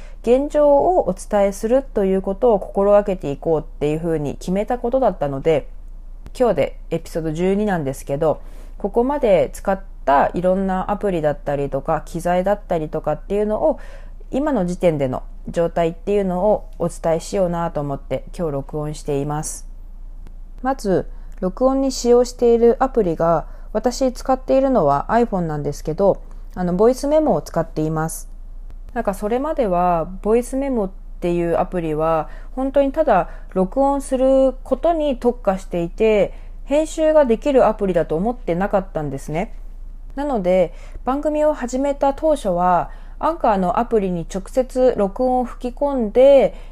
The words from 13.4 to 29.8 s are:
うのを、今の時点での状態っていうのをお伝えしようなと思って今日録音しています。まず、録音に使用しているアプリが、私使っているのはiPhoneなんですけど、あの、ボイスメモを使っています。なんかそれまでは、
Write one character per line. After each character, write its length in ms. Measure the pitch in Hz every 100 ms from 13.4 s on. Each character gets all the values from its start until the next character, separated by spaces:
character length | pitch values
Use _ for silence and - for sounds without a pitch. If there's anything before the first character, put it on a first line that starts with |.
う 20 | 214
の 160 | 214
を、 180 | 311 - - - - - -
今 200 | 254 302
の 140 | 254 175
時 140 | 180
点 180 | 180 151
で 100 | 135
の 140 | 123 - - -
状 220 | - 170
態 200 | - 170
っ 40 |
て 200 | 175 -
い 60 | 202
う 60 | 190
の 220 | 180 208
を 220 | 196 - -
お 100 | 170
伝 240 | - 170
え 60 | 160
し 160 | - 202
よ 100 | 180
う 40 |
な 200 | 170 170
と 80 | 160
思 160 | 143 139
っ 40 |
て 260 | - 131 - -
今 100 | 165
日 60 |
録 260 | 139 135 151
音 160 | 151 151
し 80 |
て 180 | - 143
い 40 | 143
ま 160 | 151
す。 260 | 160 - - - - - - - - - - -
ま 100 | 254
ず、 360 | 269 202 165 - - - -
録 280 | 185 - 254
音 120 | 269
に 120 | 269
使 180 | 262 240
用 160 | 240 247
し 80 |
て 220 | - 240 233
い 20 |
る 180 | 233 226
ア 60 | 269
プ 140 | 240
リ 120 | 185 156
が、 300 | 165 160 - - -
私 400 | 220 247 240 262
使 220 | 247 -
っ 60 | 262
て 180 | - 262
い 40 |
る 100 | 269
の 160 | 240 147
は 180 | 143 -
iPhone 320 | 226 240 190
な 160 | 165 151
ん 40 |
で 80 | 143
す 120 | 147
け 100 | -
ど、 300 | 156 196 151 - - - -
あ 80 |
の、 100 | 180
ボ 160 | 180 226
イ 60 | 254
ス 100 | 285
メ 140 | 311
モ 160 | 302 160
を 80 |
使 180 | - 175
っ 60 | 156
て 160 | -
い 80 | 156
ま 180 | 160 160
す。 220 | - - - - - - - - 240
な 60 |
ん 20 |
か 100 | 226
そ 140 | 190 208
れ 100 | 247
ま 160 | 302
で 140 | 311 214
は、 420 | 175